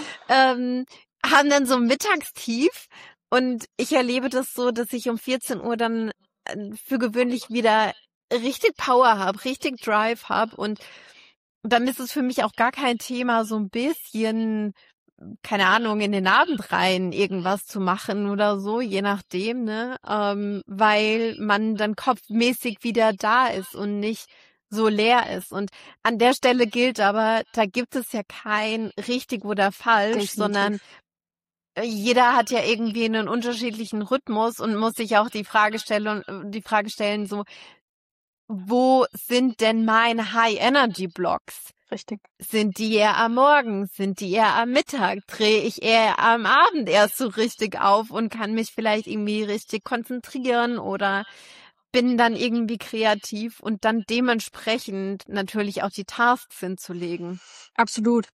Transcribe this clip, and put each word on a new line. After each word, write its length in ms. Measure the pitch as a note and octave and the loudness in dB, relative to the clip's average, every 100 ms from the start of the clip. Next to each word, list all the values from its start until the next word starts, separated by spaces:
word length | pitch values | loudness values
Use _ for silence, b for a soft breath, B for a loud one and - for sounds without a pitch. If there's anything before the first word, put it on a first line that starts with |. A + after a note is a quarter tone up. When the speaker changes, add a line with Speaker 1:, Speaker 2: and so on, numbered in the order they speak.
| D4+ B - | -14 B 2
Speaker 1:
ähm, 580 | C4 C4 B3 B3 B3+ B3+ B _ _ | 4 4 4 -2 -4 -6 B _ _
haben 260 | C4+ D4 C#4+ | 2 4 6
dann 160 | C#4+ B3+ | 4 4
so 100 | B3+ | 2
ein 100 | A#3 | 2
Mittagstief. 1000 | C#4 G#4 F4 - - - A#3 E4 - - B B B - | 2 0 -2 -4 -12 -6 0 0 -2 -20 B B B 0
Und 380 | B3 B3+ A#3 - - | 0 2 -4 -8 -6
ich 160 | A#3+ | 0
erlebe 380 | C#4+ B3 B3 B3+ | 2 2 0 -2
das 220 | B3+ C4 | -4 -4
so, 160 | - B3 | -4 -2
dass 220 | A#3 A#3+ | -2 -4
ich 160 | B3 A#3+ | -4 -4
um 80 | A3+ | -6
vierzehn 420 | - B3+ - A3+ | -4 -4 -4 -6
Uhr 160 | A#3 A#3 | -4 -2
dann, 360 | A3+ A3+ A3 - _ _ | -2 -2 -6 -8 _ _
äh, 120 | - G3+ G#3 G#3+ | -12 -10 -10 -12
für 160 | - C4 | -4 -2
gewöhnlich 520 | A#3+ A#3 B3 B3 - | 0 0 -2 -2 -4
wieder 420 | A#3 A3+ A3 G#3+ - _ _ - | 0 2 4 2 -4 _ _ -4
richtig 440 | A#3+ B3 - A4+ - | -2 -2 -2 -2 -2
Power 420 | - B3 B3 G#3 | 2 4 6 4
hab, 260 | F#3+ F#3+ | 0 -4
richtig 360 | B3+ C4+ C#4+ B3 | -4 -4 -4 -4
Drive 480 | - G#3+ A3 A#3 - | -2 0 0 -2 -2
hab. 260 | G3+ A3 | -2 -2
Und 260 | - G#3+ G#3 B B B B B B _ _ | -2 -6 -6 B B B B B B _ _
dann 260 | G#3+ A#3+ B3+ | 0 2 2
ist 120 | C4 | -4
es 120 | B3 | -6
für 100 | C#4+ | -2
mich 220 | B3+ C4 | -2 0
auch 80 | G#3+ | -2
gar 200 | - A#3+ | 0 -2
kein 260 | C4 C4+ A#3 | 0 -2 -2
Thema, 460 | - B3 B3 A3+ | -4 -4 0 0
so 120 | G#3+ A3 | 0 -4
ein 140 | G3 | -4
bisschen, 1000 | A#3 C4+ D#4+ - A3 A3 A3 A3 G#3+ G#3 - b _ _ _ F2 - | -4 -4 -4 -8 -4 -2 -2 -2 -2 -4 -8 b _ _ _ -20 -16
keine 240 | - G3+ F#3+ | -4 2 4
Ahnung, 340 | A3 A#3 G#3+ | 4 2 -2
in 120 | G#3 | 0
den 140 | G3 F#3+ | 0 2
Abend 460 | A3+ E4+ A#3 - | 4 2 0 -2
rein 400 | F3+ F#3 F#3 F#3 | 0 2 0 -2
irgendwas 540 | - G3 F#3+ F3+ G3 - | -2 -2 -2 -2 -4 -4
zu 140 | G3+ | -4
machen 480 | F#3 F#3+ - G3+ G3+ | -2 -2 -4 -4 -2
oder 320 | G3+ G#3 G3+ | 0 0 0
so, 200 | G3 A3+ | -2 -4
je 220 | A#3+ F#3+ | -2 -2
nachdem, 600 | G3+ G3+ - F3+ G#3+ B3 | -2 -4 -4 -6 -4 -4
ne? 320 | A3 G#3+ B3 B3+ - | -4 -4 -6 -8 -4
Ähm, 560 | G#3 G3+ G3+ G3+ G3+ - | -2 0 -2 -4 -6 -6
weil 680 | G3 G#3+ G#3 G#3+ A3 A3+ - | 0 4 4 2 0 -2 -4
man 380 | G#3 G#3 A3 G#3 | 0 0 0 0
dann 200 | G#3+ G#3 | -2 -2
kopfmäßig 840 | C4+ A#3+ - A3+ A#3+ B3 B3 G3 | -2 -2 -2 2 2 0 -4 -6
wieder 300 | A#3 A3+ A3 | -2 2 2
da 360 | G3 G#3+ A#3+ B3 | 2 0 2 2
ist 260 | F#3+ F#3+ | -2 -8
und 240 | - G3+ G#3 | -8 -6 -4
nicht 260 | G#3+ A3 - b b b - | -4 -6 -10 b b b -10
so 200 | G#3+ A3 | 0 2
leer 480 | G#3 A3+ B3 - F#3 | 4 4 4 2 -6
ist. 160 | - | -8
Und 180 | G3 G3+ B B B | -8 -8 B B B
an 160 | A3+ A3 | -2 4
der 160 | A#3+ | 4
Stelle 320 | B3+ B3+ B3 A3+ | 4 4 4 2
gilt 340 | A#3+ B3+ A3+ | 2 0 2
aber, 420 | G3+ G#3+ A3 A3+ - | 2 4 2 2 0
da 140 | A#3 G3+ | -2 0
gibt 300 | B3 A#3+ C4+ | 0 -4 -4
es 160 | - | -6
ja 100 | A3 - | -8 -8
kein 600 | - - G#3+ A3 A3+ G#3+ - G3+ | -10 -4 -2 0 -2 -4 -6 -4
richtig 360 | B3 - A3+ | -4 -4 -8
oder 280 | G#3 G3+ G3 | -4 0 0
falsch, 520 | - A#3+ A3 G#3 A3 | 0 2 2 4 0
Speaker 2:
Definitiv. 120 | G3+ G#3+ | -2 -2
Speaker 1:
sondern, 420 | G#3 G3+ G3+ G#3 B B _ _ _ _ _ _ _ | 0 2 0 -2 B B _ _ _ _ _ _ _
äh, 100 | - | -6
jeder 500 | A#3 G#3+ A3 A#3+ A#3+ C4 | -4 -2 2 4 6 4
hat 140 | A3+ | 2
ja 140 | A#3 | 0
irgendwie 400 | F3 A3+ A3+ A3+ | 0 0 -2 -2
einen 240 | A3+ A3 G#3 | 0 0 -2
unterschiedlichen 760 | A#3+ A#3+ A3+ A#3+ A3 G#3+ G#3+ | -2 -4 -4 -6 -6 -8 -6
Rhythmus 580 | G3+ C4+ - G#3+ A#3 - | -2 -4 -2 -2 -2 -2
und 160 | A3+ G#3 | -4 -2
muss 180 | A3+ | -2
sich 220 | A3 A3 G#3+ | -2 2 2
auch 140 | A3+ | 2
die 140 | G#3+ | -4
Frage 340 | G3 G#3+ G#3+ A3 | -2 2 2 0
stellen, 440 | - G#3+ G#3+ G#3+ - | -4 -2 -2 -6 -8
äh, 240 | G3 G3+ | -12 -10
die 120 | G#3+ | -12
Frage 280 | - G#3+ G#3+ | -2 -2 -2
stellen, 360 | - G#3 G#3 G3+ | -4 -4 -4 -4
so, 180 | G#3 G3+ B B B _ _ _ _ _ _ - | -8 -10 B B B _ _ _ _ _ _ -14
wo 580 | G3+ F#3+ B3 C4 C4 - | -10 -2 2 4 4 4
sind 480 | - - B3 B3+ - | -2 -2 0 2 2
denn 240 | A3 A3+ | 2 2
meine 480 | A3 A3 A#3 A#3 F#3+ | 4 4 4 0 -2
High-Energy-Blocks? 1400 | A3+ A3+ G#3 A#3 C#4+ A#3+ F#3 F#3 - E3+ F3 - - - _ - | 2 2 2 2 4 2 0 -6 -2 -2 -2 -6 -18 -18 _ -12
Speaker 2:
Richtig. 300 | A3+ - G#3+ _ - | -12 -10 -12 _ -20
Speaker 1:
Sind 400 | - A3 G#3+ F#3+ | -4 0 0 -2
die 160 | A3 | 0
eher 220 | A3 G#3 G3 | 2 4 2
am 180 | A3+ | 2
Morgen? 520 | A#3+ C#4+ D4 A#3 G3 G3 | 4 6 6 2 -2 -4
Sind 340 | - G3 F#3 | -4 -4 -4
die 120 | F#3+ | -2
eher 220 | G#3 G#3+ | 2 2
am 160 | A3+ A#3+ | 2 2
Mittag? 540 | C4+ - C#4 F#3+ G3 - | 0 0 0 -2 -2 -8
Drehe 360 | - G#3+ G#3+ | 0 2 4
ich 200 | A3 - | 2 -2
eher 360 | A3 A3+ A3 - | 2 4 4 2
am 280 | A3+ A#3 G3 | 2 2 4
Abend 420 | C4+ E4+ D#4+ G3 | 6 6 4 2
erst 280 | F#3+ G#3 - | 4 4 2
so 120 | B3 | -4
richtig 520 | G#3+ A3 - G#3+ - | 0 -2 -2 -4 0
auf 300 | G3 G3+ A3 | 4 4 2
und 180 | G#3+ A3+ | -4 -4
kann 260 | A3+ G#3 | -4 -4
mich 180 | A3 A3+ | -4 -4
vielleicht 340 | - A3 G#3+ G#3 | -2 0 0 -2
irgendwie 360 | G#3 G#3 G#3+ | -4 -2 -2
richtig 420 | G#3 G#3+ - G#3+ | -2 -6 -6 -8
konzentrieren 920 | - A#3+ A#3 B3 - C4+ B3+ A#3+ A#3+ A#3 | -4 -6 -6 -10 -10 -6 0 0 0 -2
oder 460 | F#3+ G3 G3+ G3 G#3+ B B B B B _ | -6 -4 -2 -2 -6 B B B B B _
bin 260 | B3 B3 A#3+ | 0 2 4
dann 180 | A#3 A3+ | 2 2
irgendwie 420 | A#3+ A#3 A3 A3+ | -2 0 -2 -6
kreativ 840 | - A3 A3 G#3+ - G#3 A3+ - | -8 -2 0 0 -4 -8 -10 -8
und 240 | G#3+ G#3 | -6 -2
dann 200 | A3 A3+ G3 | 0 -2 -2
dementsprechend 1160 | A#3 B3 A#3 - - A3 A#3+ - F#3+ G3 G3 - | 0 0 0 -4 -8 -4 -4 -4 -6 -6 -8 -8
natürlich 540 | G3+ G3 A3 G3+ - | -6 -4 -4 -4 -4
auch 80 | G3+ | -6
die 140 | - | -6
Tasks 560 | F#3+ - A#3+ B3 - - | -10 0 2 2 -2 -12
hinzulegen. 800 | F#3 F#3 - F3 F3 E3+ F3 F#3 B B B | -10 -10 -10 -8 -6 -6 -8 -10 B B B
Speaker 2:
Absolut. 540 | - A3+ - A3 A#3+ - | -4 -2 0 2 2 0